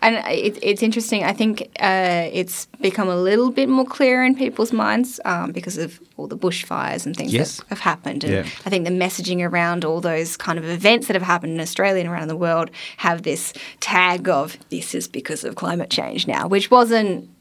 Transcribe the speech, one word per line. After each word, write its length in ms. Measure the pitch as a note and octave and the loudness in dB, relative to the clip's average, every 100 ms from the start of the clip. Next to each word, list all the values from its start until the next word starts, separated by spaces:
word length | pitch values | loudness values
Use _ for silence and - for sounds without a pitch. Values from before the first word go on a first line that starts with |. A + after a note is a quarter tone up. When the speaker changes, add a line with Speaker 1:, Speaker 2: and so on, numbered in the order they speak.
Speaker 1:
And 140 | A3 A3+ - | 4 2 0
it, 240 | D#3 G#3 G#3 | 0 0 0
it's 180 | - G3+ | 0 2
interesting. 420 | A3 A3+ A3 G#3+ | 2 0 0 0
I 80 | E3 | 0
think, 380 | G3 A3 G#3+ - - | 2 0 0 -6 0
uh, 480 | G3 F#3+ F#3 F3 E3 | 2 4 2 2 0
it's 320 | - F3+ - - - | -2 -4 -6 -12 -2
become 260 | F#3+ F#3+ F#3+ | -2 2 0
a 80 | F3+ | 2
little 360 | F#3 G#3+ B3 | 4 4 4
bit 180 | A#3+ C4+ | 2 2
more 160 | C4 C4 | 4 2
clear 380 | - C4+ B3+ B3+ | 2 4 6 4
in 80 | C4 | 4
people's 380 | C4 - A#3 | 0 0 0
minds, 460 | A3+ G#3+ G#3+ B3 - - | 2 2 2 0 -4 -4
um, 260 | F3 E3+ | -2 -4
because 260 | F3 F3 F3 | -6 -8 -6
of 220 | E3 - - - | -8 -8 -20 -14
all 80 | D3 | -12
the 80 | - | -4
bushfires 720 | F#3 F3 - - - - - | -2 -2 -6 -4 -4 -4 -6
and 100 | E3+ | -6
things 160 | - | -2
Speaker 2:
Yes. 240 | A#2 D#3 - | 0 -2 -4
Speaker 1:
that 100 | - | -10
have 120 | G3+ | -4
happened. 420 | - D#3 - C#3+ | -2 -2 -4 -6
And 100 | - | -2
Speaker 3:
Yeah. 120 | G2 - - - | -2 -2 -8 -2
Speaker 1:
I 60 | |
think 140 | F#3+ E3+ | -2 0
the 60 | F3+ F#3 | 0 -2
messaging 420 | F#3 F3+ F3+ F3 | -2 -4 -2 0
around 380 | F3 E3+ F3 E3 | 2 0 0 -2
all 160 | E3 | -2
those 340 | F3 D#3+ E3 - | 0 -2 -2 -6
kind 200 | - E3 | -4 -4
of 80 | D#3+ | -4
events 400 | E3+ G3 A#3 A#3 | 2 4 4 4
that 100 | G3 | 0
have 60 | F#3 | 2
happened 200 | F3 F3 | 0 0
in 60 | E3 | -4
Australia 400 | D#3+ - G3 F#3+ | -6 0 2 2
and 80 | E3+ | 0
around 180 | E3+ D#3 | -4 -4
the 80 | D#3+ | -2
world 360 | F3 E3 E3 - - - | 0 0 0 -6 -16 -2
have 240 | F#3 E3+ | 0 0
this 320 | E3+ C#3+ - - - - | -2 -4 -4 -10 -16 -10
tag 480 | - F#3 F3+ F3+ F3+ | 0 4 4 2 2
of, 300 | D#3 D#3 - - | 0 0 -8 -10
"This 240 | - - - | -8 -6 -8
is 120 | - | -8
because 360 | - - D#3 | -10 -8 -8
of 100 | - | -8
climate 380 | - F3+ E3+ - | -6 -4 -4 -2
change 340 | - - - - | -4 -4 -4 -2
now," 200 | - F3 | -2 2
which 240 | G3 G3+ | 0 6
wasn't 580 | B3 A#3 A3+ G#3 F3+ - _ | 6 6 4 2 -2 -6 _